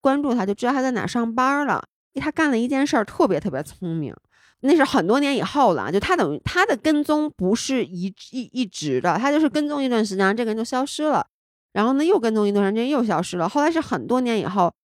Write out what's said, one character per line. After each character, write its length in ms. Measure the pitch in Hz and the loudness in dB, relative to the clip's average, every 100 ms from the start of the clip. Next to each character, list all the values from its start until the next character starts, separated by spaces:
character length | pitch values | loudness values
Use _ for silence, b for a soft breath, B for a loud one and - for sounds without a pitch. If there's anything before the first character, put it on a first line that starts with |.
关 220 | 277 277 | 2 2
注 120 | 285 | 0
他， 100 | 240 | -2
就 80 | 190 | -2
知 140 | 202 240 | -2 -2
道 60 | |
他 100 | 277 | 0
在 80 | 262 | 0
哪 160 | 247 - | -2 -2
上 280 | 240 233 | -2 -2
班 320 | 226 254 285 285 | 0 0 0 0
了。 160 | 180 - _ _ | -2 -6 _ _
他 160 | - 294 | -8 -6
干 200 | 302 311 | 0 2
了 80 | 240 | 2
一 100 | 247 | 0
件 180 | 269 285 | 0 2
事 100 | 240 | 0
儿 60 | |
特 220 | 208 - 302 | -2 2 2
别， 140 | 156 | 2
特 100 | 190 | -2
别 120 | 135 | -6
聪 340 | 147 - 180 165 | -8 -8 -6 -4
明， 180 | 143 - _ b b b | -6 -10 _ b b b
那 160 | 262 311 | 2 4
是 80 | |
很 220 | 294 277 170 | 4 2 2
多 120 | 247 | 2
年 160 | 285 | 2
以 60 | 269 | 0
后 300 | 185 285 254 | -2 2 2
了， 180 | 160 101 | 2 0
就 80 | 180 | -2
他 160 | - 349 | 0 0
等 180 | 185 | 0
于， 60 | 151 | -2
他 200 | - 359 403 | -2 0 2
的 100 | 277 | 2
跟 260 | 311 302 | 2 0
踪 280 | 294 302 202 | 2 0 -2
不 240 | - 185 | -2 0
是 300 | 220 - 262 | 0 0 -2
一， 220 | 170 180 190 190 - | -2 -4 -8 -10 -14
一， 120 | 254 233 | -12 -10
一 140 | 240 226 | -6 -6
直 340 | - 151 127 | -6 -2 0
的， 160 | 175 165 | 0 0
他 120 | 269 | 2
就 100 | 294 | 2
是 80 | 311 | 2
跟 180 | 302 294 | 0 -2
踪 140 | 294 | -2
一 60 | 269 | 0
段 160 | 233 | 0
时 120 | 214 190 | 0 0
间， 200 | 190 196 | 0 0
这 80 | |
个 60 | 233 | -2
人 60 | 220 | -2
就 60 | |
消 220 | 233 254 | -4 -4
失 200 | 277 - | -4 -4
了。 220 | 302 240 - _ _ _ _ | 0 0 -2 _ _ _ _
然 140 | - 214 | -2 0
后 80 | |
呢， 100 | 269 | 2
又 140 | 320 370 | 2 2
跟 160 | 226 | 2
踪 120 | 220 208 | 2 2
一 60 | |
段 140 | 202 196 | 2 2
时 60 | |
间， 140 | 214 240 | 0 0
又 140 | 285 | 0
消 200 | 226 165 | 0 -2
失 160 | 175 180 | -2 -2
了。 100 | 170 | -2
后 140 | 294 | 2
来 80 | 294 | 0
是 100 | 330 | 0
很 260 | 294 - 120 | -2 -6 -2
多 140 | 247 | 0
年 180 | 247 226 | 0 -2
以 60 | |
后 260 | 160 196 175 - | -2 0 0 0